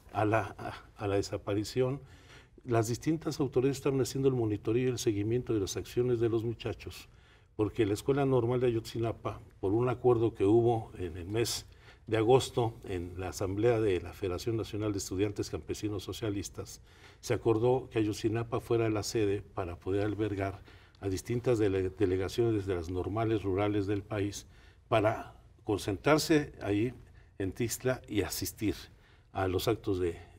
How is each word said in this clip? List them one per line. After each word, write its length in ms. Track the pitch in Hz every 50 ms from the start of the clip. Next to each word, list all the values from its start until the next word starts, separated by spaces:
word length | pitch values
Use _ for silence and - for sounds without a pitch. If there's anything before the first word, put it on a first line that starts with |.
| - -
a 140 | - 104 104
la, 300 | 104 110 107 95 - - -
a, 160 | - - - - - - - - 110
a 40 | 101
la 80 | 98
desaparición, 840 | 101 92 - 107 95 - 104 101 107 104 - - 127 127 127 139 139 - - - - - - - - - - _ - -
las 220 | 127 117 117 110 113
distintas 520 | 120 - - 151 165 160 - 165 139 -
autoridades 380 | 143 120 - 127 123 139 135 131
estaban 240 | - 147 135 135
haciendo 260 | 120 - - 131 131 139
el 60 | 127
monitoreo 540 | 123 113 107 104 104 - 110 110 127 127 127
y 40 |
el 60 | 120 107
seguimiento 560 | - 117 101 101 101 110 117 127 120 - 117
de 60 | 104
las 180 | 95 - - 98
acciones 420 | 87 - - 120 123 123 123 113
de 100 | 117 113
los 140 | 113 113 110
muchachos, 640 | 120 110 - - 113 101 - - 87 - - - - - - - - - - _ _ _
porque 300 | - 107 98 - - 113
la 80 | 95 107
Escuela 320 | - - - 135 143 139
Normal 340 | 135 131 123 117 117 127 123
de 80 | 127 123
Ayotzinapa, 720 | 117 113 110 - - 117 113 110 107 - - 113 - - - - - -
por 120 | - 92 104
un 140 | 117 123 127
acuerdo 460 | 120 123 - 123 120 110 117 110 110
que 120 | - 98
hubo 460 | 98 110 117 117 120 117 113 117 - - -
en 180 | 92 85 82
el 120 | 92 82 95
mes 400 | 107 113 113 - - - - - - - - - - - - -
de 100 | 107 110
agosto 560 | 110 117 131 127 - - - 131 117 113 113 - -
en 340 | 104 95 90 87 87 90 92
la 100 | 92 90
Asamblea 500 | - - 104 92 98 104 110 123 117 110
de 180 | 113 104 92 85
la 120 | 85 85 -
Federación 420 | - 101 92 87 85 - 120 113 110
Nacional 340 | 98 - - 101 107 107 98
de 40 | 98
Estudiantes 500 | - - 98 92 104 104 98 - 101 -
Campesinos 540 | - 85 - - 92 - - 104 104 95 -
Socialistas, 800 | - 95 - 117 107 101 101 98 - - 101 95 - - - - - - - - - - -
se 120 | - - 120
acordó 560 | - - 117 107 110 117 123 127 127 127 -
que 100 | - 113
Ayotzinapa 600 | 107 107 101 - - 110 107 117 117 - 131 120
fuera 300 | - - 120 117 113 110
la 140 | 107 107 98
sede 380 | - - 117 104 98 98 104
para 360 | - - - 104 95 87 92 -
poder 260 | - 95 95 101 101
albergar 560 | 107 98 98 110 101 101 95 98 98 95 - - - - - - - - -
a 100 | 95 98
distintas 500 | 95 87 - - 120 120 117 131 120 107
dele-, 300 | 107 98 95 95 92 92
delegaciones 760 | - - 104 92 92 92 95 87 - 120 117 117 110 101 92
de 100 | 98 92
las 140 | 87 80 85
normales 540 | 92 90 87 90 98 113 117 110 113 101 90
rurales 440 | 98 90 98 104 104 101 107 95 95
del 160 | 104 98 -
país 420 | - 110 101 98 101 98 - - - - - - - - _ - -
para 460 | 120 110 101 110 110 - - - - - - - - - -
concentrarse 920 | - 104 90 - 110 98 - - 143 151 151 151 - 160 147 147 - - -
ahí 320 | - 98 101 104 117 127 117 - - - - - - - - -
en 120 | 98 92
Tixla 500 | - - 120 113 - - - 127 127 - - -
y 140 | 113 98 90
asistir 520 | - - - 98 - - - 107 98 - - - - - - - _ - - _ _ -
a 140 | 95 95 92
los 200 | 90 92 - 120
actos 320 | 107 - - 107 98 90
de, 180 | 90 85 87 - - - -